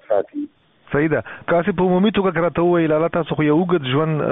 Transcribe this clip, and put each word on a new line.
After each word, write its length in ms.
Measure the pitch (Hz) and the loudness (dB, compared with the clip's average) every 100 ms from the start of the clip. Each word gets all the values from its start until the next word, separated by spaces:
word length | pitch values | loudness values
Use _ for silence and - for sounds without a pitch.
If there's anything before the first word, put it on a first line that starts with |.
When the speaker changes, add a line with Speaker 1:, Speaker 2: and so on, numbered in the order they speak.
| - | -2
Speaker 1:
ساتي. 420 | 101 - 294 294 _ _ _ - | -2 -2 -6 -10 _ _ _ -4
Speaker 2:
صحیح 200 | 143 156 | -2 0
ده. 120 | 139 - - - | 0 -4 -10 -2
که 60 | 170 | 0
هسې 120 | 170 175 | 0 0
په 60 | |
عمومي 280 | 185 180 208 | 0 2 2
توګه 200 | 208 190 | 0 -2
که 60 | 165 | 0
راته 220 | 170 160 | -2 0
ووایي، 240 | 175 175 160 | 2 2 2
لاله، 220 | 156 165 | 0 0
تاسو 260 | 175 156 | -2 -4
خو 80 | 147 | -2
یو 120 | 151 151 | 2 2
اوږد 300 | 180 175 131 | 2 0 0
ژوند 280 | 135 160 151 - | -2 0 -2 -2